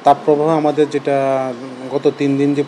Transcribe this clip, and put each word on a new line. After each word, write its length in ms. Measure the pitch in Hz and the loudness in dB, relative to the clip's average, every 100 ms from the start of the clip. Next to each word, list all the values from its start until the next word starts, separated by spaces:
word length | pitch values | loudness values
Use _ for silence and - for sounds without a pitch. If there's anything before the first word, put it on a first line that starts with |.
তাপপ্রবাহ 440 | 143 139 156 147 151 | 2 4 2 2 2
আমাদের 420 | 160 151 147 147 | 0 0 0 0
যেটা 260 | 147 143 139 135 135 131 120 131 127 131 | -2 -2 0 0 -2 -4 -8 -14 -14 -6
গত 200 | 143 143 135 | -2 0 0
তিন 120 | 139 139 | 0 2
দিন 160 | 143 | 2
যে 80 | 143 | 0